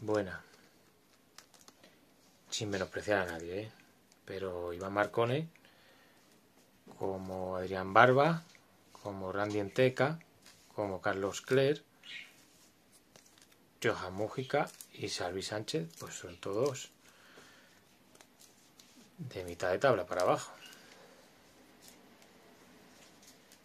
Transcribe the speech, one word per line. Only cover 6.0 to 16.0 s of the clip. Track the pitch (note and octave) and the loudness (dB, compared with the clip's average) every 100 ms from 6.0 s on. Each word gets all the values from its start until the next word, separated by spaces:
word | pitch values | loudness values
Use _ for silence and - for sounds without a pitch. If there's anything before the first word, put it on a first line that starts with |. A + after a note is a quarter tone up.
| - - - - _ _ _ _ - - | -20 -20 -20 -20 _ _ _ _ -20 -8
como | G2 F#2+ F#2+ F#2 F#2 | -6 -4 -6 -6 -4
Adrián | F#2 F#2 F#2+ F#2+ | -4 -4 -4 4
Barba, | G2+ B2 C3 D3+ E3 - - - - - | 8 10 10 6 2 -4 -20 -20 -20 -20
como | - G#2 G2 F#2 | -14 -10 -8 -4
Randy | F#2+ G#2 G#2 | -2 0 0
Enteca, | G2 - C3 C3 C3+ E3 - - - - - | 0 4 4 4 0 0 -10 -20 -20 -20 -12
como | - G#2 F#2 | -6 -4 -2
Carlos | G#2 F#2+ G2 F2+ | -2 0 -2 -4
Cler, | - C3 C3+ D#3 - _ - - - - - - - _ _ - _ - - - - - _ _ | 0 4 4 2 -6 _ -16 -16 -16 -20 -20 -20 -20 _ _ -20 _ -20 -20 -20 -20 -20 _ _
Johan | A#2+ G2 F#2 | 0 0 -4
Mújica | F#2+ G#2+ - C3 C#3+ F3 - - | -4 -4 -4 -2 -2 -2 -6 -18
y | - G#2+ | -10 -6
Salvi | - F2+ F#2+ | -4 -4 -4
Sánchez, | F2+ G#2+ G#2+ D#3+ E3 - | -4 -6 -4 -4 -4 -10